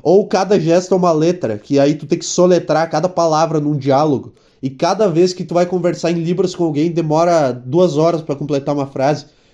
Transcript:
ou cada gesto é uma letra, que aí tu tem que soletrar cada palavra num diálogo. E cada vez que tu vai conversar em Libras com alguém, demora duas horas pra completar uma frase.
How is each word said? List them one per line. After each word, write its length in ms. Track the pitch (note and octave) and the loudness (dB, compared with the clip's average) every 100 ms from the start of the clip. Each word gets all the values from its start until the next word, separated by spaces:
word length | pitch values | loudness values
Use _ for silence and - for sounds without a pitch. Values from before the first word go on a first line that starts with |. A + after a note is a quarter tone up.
ou 240 | D3 F#3 G3 | 2 2 2
cada 340 | G3 F#3 G3+ | -2 0 0
gesto 320 | D#3 E3+ F3+ | 2 0 2
é 40 | F#3+ | 0
uma 160 | F3+ | 2
letra, 440 | D#3 D#3+ F3 A#2 G#2+ | 2 0 0 -4 -6
que 220 | - C#3 | -2 2
aí 160 | C#3+ | 2
tu 120 | D3 D3+ | 0 -2
tem 120 | E3 | -4
que 60 | |
soletrar 680 | - - F3+ F3 E3 D3+ E3 | -2 2 4 4 2 0 0
cada 180 | D#3 F3+ | -2 -2
palavra 500 | F3+ E3+ D#3 D#3+ D#3 | 0 0 2 0 0
num 180 | D3 D3 | -2 -2
diálogo. 580 | B2+ C3+ D#3 C3 - - _ _ | 0 2 2 0 -4 -18 _ _
E 60 | C3+ | -10
cada 400 | C3+ E3 F#3+ G#3+ | -4 -2 0 0
vez 240 | D#3+ F#3 | 2 2
que 120 | F3+ | 0
tu 100 | E3+ | -4
vai 100 | E3+ | -2
conversar 460 | F3 F#3 F3 D#3+ E3+ | 0 0 -2 -2 -2
em 120 | E3+ | -2
Libras 320 | E3 F3 F#3 | -2 -2 -2
com 100 | - | -2
alguém, 260 | E3+ C#3+ E3 | -2 0 -2
demora 600 | E3 D#3+ D3+ E3+ E3+ C#3 | -2 0 0 2 2 0
duas 440 | B2 B2+ D#3+ F3+ C#3+ | -2 -4 2 2 2
horas 240 | D#3+ E3 | 0 0
pra 160 | D#3 C#3+ | -4 -8
completar 380 | D3 C#3 C#3 | -4 -4 -2
uma 120 | D3 C#3 | -4 -4
frase. 400 | C#3 C3 D3 - _ _ | -2 -2 -2 -6 _ _